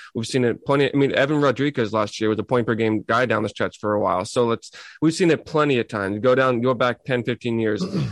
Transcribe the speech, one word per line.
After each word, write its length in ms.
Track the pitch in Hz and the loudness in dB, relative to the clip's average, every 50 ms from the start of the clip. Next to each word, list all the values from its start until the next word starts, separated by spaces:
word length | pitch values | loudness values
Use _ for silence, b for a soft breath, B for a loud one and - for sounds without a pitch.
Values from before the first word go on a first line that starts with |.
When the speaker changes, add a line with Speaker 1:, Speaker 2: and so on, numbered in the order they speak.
| B B B | B B B
Speaker 1:
we've 140 | 117 110 | -8 -4
seen 180 | - - 131 123 | -2 0 0 2
it 180 | 117 - - - | 0 0 -2 -2
plenty. 300 | 143 139 143 139 131 - | 0 2 2 2 2 2
I 20 | |
mean, 160 | 143 139 135 - | 2 2 2 2
Evan 280 | - 135 139 156 147 | 2 2 2 2 2
Rodriguez 500 | 143 139 120 117 139 147 143 131 113 101 | 2 2 2 0 -2 -2 0 -2 -2 0
last 300 | 107 110 107 104 - - | 0 -2 -2 -2 -2 -2
year 80 | 110 107 | 0 0
was 80 | 107 | 0
a 60 | 104 104 | -2 -2
point 240 | - 131 123 113 | 0 0 0 2
per 80 | 120 117 | 0 0
game 260 | 107 113 110 110 107 | 0 0 0 0 -2
guy 240 | - - 113 117 127 | 0 0 0 2 2
down 160 | 113 113 107 | 2 0 0
the 80 | 110 104 | -2 -2
stretch 300 | - - 110 92 - - | -4 -4 -4 -4 -4 -4
for 140 | - 107 104 | -2 -2 0
a 60 | 104 | 0
while. 240 | 98 92 90 90 95 | 2 0 0 0 -2
So 220 | - - 131 120 | -2 0 0 0
let's, 260 | 117 117 113 - - B B B B B B | 0 0 -4 -6 -12 B B B B B B
we've 120 | 151 160 160 | 0 0 2
seen 180 | - 190 170 | 2 2 2
it 140 | 151 - - | 2 0 -2
plenty 340 | - 151 151 151 147 135 120 | -2 0 0 2 2 2 0
of 80 | 110 | 0
times. 320 | - - 104 98 95 104 107 | -2 -4 -4 -2 -2 -2 0
Go 160 | 107 127 127 | 2 4 4
down, 260 | 131 131 131 127 110 | 4 4 2 2 0
go 140 | 117 127 127 | 0 0 0
back 280 | 110 127 123 120 - - | 0 0 -2 -2 -4 -4
ten, 200 | - 131 120 113 | -4 -4 -2 -2
fifteen 340 | 131 120 - - 120 113 | -4 -6 -4 -4 -4 -2
years. 260 | 113 113 107 107 104 185 | 0 0 -2 -2 -2 -4
Speaker 2:
<clears throat> 100 | 185 202 180 139 113 | -4 -4 -4 -4 -6